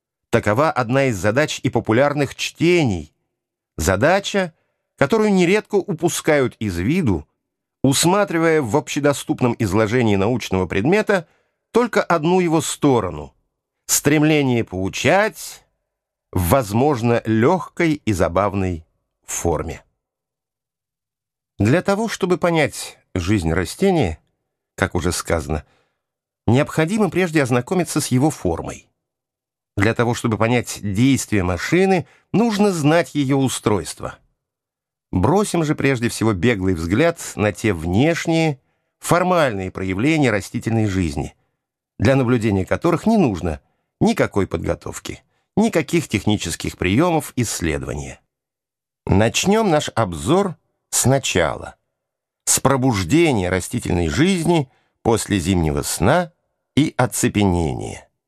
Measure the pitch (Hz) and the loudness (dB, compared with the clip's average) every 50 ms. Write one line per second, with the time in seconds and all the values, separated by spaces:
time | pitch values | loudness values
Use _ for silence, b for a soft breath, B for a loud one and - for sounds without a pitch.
0 | _ _ _ _ _ _ - 117 - 104 107 123 151 160 - 123 123 107 127 139 | _ _ _ _ _ _ -2 0 0 0 0 0 0 0 0 -2 -2 0 0 0
1 | 139 131 110 90 85 107 110 135 156 151 - - - 120 - 117 98 - 107 120 | 0 0 0 0 -2 0 0 0 -2 -2 -4 -6 -4 -4 -2 -2 0 2 2 2
2 | 143 143 139 147 143 131 - - - - - - 151 170 180 170 151 113 95 85 | 2 2 0 -2 -4 -4 -4 -8 -10 -10 -4 0 2 2 4 4 2 2 0 -2
3 | 73 - _ _ _ _ _ _ _ _ _ _ _ _ _ - 78 90 95 95 | -6 -10 _ _ _ _ _ _ _ _ _ _ _ _ _ -4 0 0 2 2
4 | 131 160 185 202 196 - - 196 185 160 - _ _ _ _ _ _ _ _ - | 2 2 2 2 0 -2 -2 -2 -2 -4 -6 _ _ _ _ _ _ _ _ -2
5 | 139 131 226 220 214 214 196 185 175 165 196 214 - _ 214 196 - - 165 156 | 0 2 2 2 2 4 4 4 4 4 2 0 0 _ -2 -2 -2 -2 -4 -2
6 | 165 165 - - - - - 143 131 110 - - 110 101 85 85 90 117 165 196 | -2 -2 -2 -2 0 2 2 2 2 0 -2 -6 -6 -4 -4 -2 -2 0 0 0
7 | 165 110 90 73 - _ _ _ _ _ _ _ _ _ _ _ - 135 143 - | 0 0 -2 -2 -4 _ _ _ _ _ _ _ _ _ _ _ 0 2 2 2
8 | - 170 190 208 202 196 170 165 165 165 160 156 135 104 98 151 131 - - 151 | 2 2 4 2 2 0 0 2 2 2 2 2 2 2 0 0 0 -2 -2 0
9 | 143 143 135 - - - 151 - 127 117 - - 117 92 90 110 110 98 117 131 | 0 0 0 0 -4 -6 -2 0 0 0 0 0 0 0 2 2 2 2 2 2
10 | 117 107 101 95 95 110 127 104 - - 95 95 92 85 - 98 104 151 196 214 | 2 2 2 2 2 0 0 -2 -2 -2 0 0 0 0 -2 0 2 2 2 2
11 | 214 - 202 180 165 _ _ _ _ _ _ _ _ _ - 226 247 233 - 208 | 2 0 -2 -2 -2 _ _ _ _ _ _ _ _ _ 2 2 2 2 2 0
12 | - - 175 160 147 170 185 185 180 170 156 160 135 - - - - 143 127 113 | 2 2 0 2 2 2 2 2 2 2 2 0 0 -2 -2 0 2 4 4 4
13 | 95 87 78 73 76 - - _ _ _ _ _ _ _ _ _ _ - - - | 2 -2 -6 -10 -12 -14 -18 _ _ _ _ _ _ _ _ _ _ -4 -2 0
14 | - 147 151 156 151 156 156 147 139 131 123 117 104 - 92 92 95 95 - - | 2 2 4 4 4 4 4 2 2 2 0 0 -2 -2 -4 -6 -6 -6 -4 -2
15 | - 131 175 196 214 214 202 - - - - - _ _ _ _ _ _ _ _ | 0 2 2 2 2 0 -4 -10 -14 -16 -18 -20 _ _ _ _ _ _ _ _
16 | _ _ _ _ _ _ - 95 90 85 113 139 113 95 104 117 135 151 143 110 | _ _ _ _ _ _ -4 -2 0 2 2 0 0 -2 -2 -2 0 0 -2 -2
17 | 117 120 117 113 - 113 110 110 113 151 185 180 - - - - 170 160 151 - | -2 -2 -2 -2 -2 -2 0 0 2 2 0 -2 -4 -8 -6 -4 -2 -2 -2 -2
18 | - 110 101 82 90 82 85 92 101 101 90 101 92 92 87 80 - _ _ _ | -4 -4 -2 0 0 0 0 0 0 0 -2 -2 -4 -4 -4 -8 -10 _ _ _
19 | _ _ _ _ _ - - - - 85 78 - - 80 69 - - _ _ _ | _ _ _ _ _ -12 -10 -4 -2 -2 -2 -2 -4 -8 -12 -14 -18 _ _ _
20 | _ _ _ _ _ _ _ _ _ _ _ _ _ _ _ _ _ _ _ _ | _ _ _ _ _ _ _ _ _ _ _ _ _ _ _ _ _ _ _ _
21 | _ _ _ _ _ _ _ _ _ _ _ - 101 110 147 180 - - 196 196 | _ _ _ _ _ _ _ _ _ _ _ 0 2 2 2 2 2 0 0 0
22 | 233 202 - - 190 180 180 160 - 175 170 160 143 107 - - - - - _ | -2 -4 -4 -4 -2 -2 0 0 0 2 2 2 2 0 -2 -6 -14 -14 -16 _
23 | _ _ - 92 82 92 110 101 80 80 80 92 87 - - - 190 196 180 160 | _ _ -6 -4 0 0 0 0 0 0 0 0 -2 -4 -2 0 0 2 2 2
24 | 113 85 78 - _ _ _ _ _ _ _ _ _ _ _ - 95 - - 90 | 0 0 -4 -8 _ _ _ _ _ _ _ _ _ _ _ -2 -2 -2 0 -2
25 | 78 90 - - - - 85 82 69 69 78 73 - _ _ _ _ _ _ _ | -2 -2 -2 -4 -2 -2 -2 -2 -2 -4 -6 -6 -6 _ _ _ _ _ _ _
26 | _ _ _ _ _ _ _ _ _ - 120 135 147 - - 160 160 160 214 220 | _ _ _ _ _ _ _ _ _ 2 2 2 2 0 0 -2 -2 0 0 0
27 | 208 160 - 175 185 175 156 160 139 120 131 123 123 - 190 180 165 - - 156 | 0 0 0 0 -2 0 0 0 2 2 0 -2 0 0 -2 -2 -2 -2 -2 -4
28 | - - 123 127 139 156 - - - 92 82 - 65 - - - - _ _ _ | -2 0 0 2 2 0 0 -2 -4 -4 -4 -4 -6 -10 -12 -14 -18 _ _ _
29 | _ _ _ _ _ _ _ _ _ _ _ _ _ _ _ 104 101 113 117 - | _ _ _ _ _ _ _ _ _ _ _ _ _ _ _ -4 -4 -2 -2 -2
30 | 120 117 117 - - 120 107 98 113 113 127 120 101 - - - 98 104 95 104 | -2 -4 -4 -4 -4 -4 -2 -2 0 0 0 0 -2 -4 -10 -10 -8 -6 -2 0
31 | 127 139 135 113 - - 107 101 90 90 90 85 - - 160 180 196 190 190 170 | 2 2 2 0 -2 -2 -2 -2 0 -2 -2 -4 -4 -2 0 0 2 2 0 0
32 | b b b b b b - 190 240 233 208 190 208 208 180 160 139 147 160 175 | b b b b b b -2 0 0 0 2 2 2 2 2 2 2 2 4 2
33 | 165 - - 147 139 131 139 139 135 120 - - - 117 104 90 76 - - - | 2 0 -2 -4 -2 0 0 2 0 0 -2 -2 0 0 0 0 -2 -6 -10 -12
34 | - 64 - - _ _ _ _ _ _ _ _ _ _ _ _ _ _ _ _ | -12 -12 -12 -16 _ _ _ _ _ _ _ _ _ _ _ _ _ _ _ _
35 | _ _ - 92 90 120 175 208 208 - - 170 156 147 151 - - 139 135 113 | _ _ -2 0 2 2 2 2 0 0 0 0 0 0 0 0 0 0 0 0
36 | 117 110 - - 107 113 104 85 98 120 117 95 92 95 92 80 82 82 98 120 | -2 -4 -2 0 0 0 0 2 2 0 0 0 0 0 0 -2 -2 -2 0 2
37 | 160 170 165 - - - - - 104 107 - - - 107 95 80 78 87 90 107 | 2 0 0 -4 -8 -10 -4 -2 -2 -2 -2 -2 -2 -2 -2 -2 -2 0 0 2
38 | 143 165 165 - - 165 165 165 160 156 135 - _ _ _ _ _ _ _ _ | 2 2 0 -2 -2 0 0 2 0 0 -2 -4 _ _ _ _ _ _ _ _
39 | - - 165 175 180 180 185 170 151 127 104 95 95 92 - - 95 95 92 98 | -2 0 0 2 2 2 2 2 2 0 0 -4 -6 -6 -6 -6 -4 -4 -2 0
40 | 120 151 165 156 139 120 104 98 - - - 117 - 110 113 113 110 104 92 95 | 0 2 2 2 2 2 2 0 -2 -6 -8 -8 -4 -2 0 0 0 0 0 0
41 | 90 78 69 73 69 76 - _ _ _ _ _ _ _ _ _ _ _ _ - | 0 0 -2 -4 -6 -8 -10 _ _ _ _ _ _ _ _ _ _ _ _ 0
42 | - 127 135 139 127 113 127 117 104 113 98 95 90 - 95 92 - 170 170 - | 2 2 2 2 2 2 2 2 2 2 0 0 0 -2 -2 -2 0 0 0 0
43 | - 214 233 208 165 120 95 80 87 85 73 - _ _ _ _ _ _ _ - | 0 2 2 2 2 2 0 -2 -4 -6 -6 -6 _ _ _ _ _ _ _ 0
44 | 160 220 233 - 127 101 - 101 92 - - 85 87 85 85 - - - - - | 0 0 2 0 -2 -2 0 -2 -2 -2 -4 -4 -4 -4 -6 -6 -8 -12 -14 -12
45 | - - - - _ _ _ _ _ _ _ 190 220 226 - 170 160 - 170 170 | -12 -14 -14 -16 _ _ _ _ _ _ _ 0 0 2 2 0 -2 0 -2 -2
46 | 131 - - 98 - 107 107 95 - 85 76 - - 80 - - 85 90 98 127 | -2 -2 -4 -2 0 0 0 0 -2 -6 -6 -6 -8 -8 -6 -4 -2 0 2 2
47 | 175 180 165 151 - - - 127 117 - - - - 80 73 71 62 - 62 73 | 2 2 0 -2 -4 -4 -4 -4 -4 -4 -4 -4 -4 -4 -4 -4 -6 -8 -8 -8
48 | 69 64 - - _ _ _ _ _ _ _ _ _ _ _ _ _ _ _ _ | -10 -12 -14 -18 _ _ _ _ _ _ _ _ _ _ _ _ _ _ _ _
49 | _ - 95 95 110 113 - - - 180 208 226 226 196 151 151 - - - 113 | _ 0 2 2 2 2 0 0 0 2 2 2 2 2 2 0 0 -2 -4 -4
50 | 113 92 85 73 73 95 165 196 202 180 147 - _ _ _ _ _ _ - - | -4 -2 -4 -4 -2 0 0 0 0 -2 -6 -12 _ _ _ _ _ _ -4 0
51 | - 123 135 139 139 - - 90 82 67 55 - - - - _ _ _ _ _ | 2 2 2 2 0 -2 0 0 0 0 -2 -6 -10 -14 -18 _ _ _ _ _
52 | _ _ _ _ _ _ _ _ _ - - - - 131 139 131 127 135 110 98 | _ _ _ _ _ _ _ _ _ -2 0 2 2 2 2 2 2 0 0 0
53 | 92 78 135 165 170 156 127 101 90 87 92 92 - - - 120 - - 90 87 | 0 2 2 2 4 2 2 0 0 0 -2 -4 -4 -4 -6 -6 -4 -2 0 0
54 | 85 78 73 - 160 196 196 170 160 165 175 160 135 - _ _ _ _ _ _ | 0 0 0 2 2 2 2 0 0 2 0 0 0 -4 _ _ _ _ _ _
55 | - - 117 104 - - 101 95 73 92 95 87 80 76 71 69 64 - - - | 0 2 2 2 0 0 -2 0 2 2 2 2 2 0 -2 -2 -4 -4 -4 0
56 | 82 110 151 180 175 160 - _ _ _ _ _ _ _ _ 131 156 - - - | 2 2 2 2 0 -4 -8 _ _ _ _ _ _ _ _ 0 0 0 0 -2
57 | 127 - - - - 117 - 104 101 95 87 87 82 73 62 52 52 53 50 50 | -2 -2 0 -2 -2 0 2 2 2 2 2 2 0 -2 -4 -6 -8 -10 -12 -14
58 | - _ _ _ _ | -18 _ _ _ _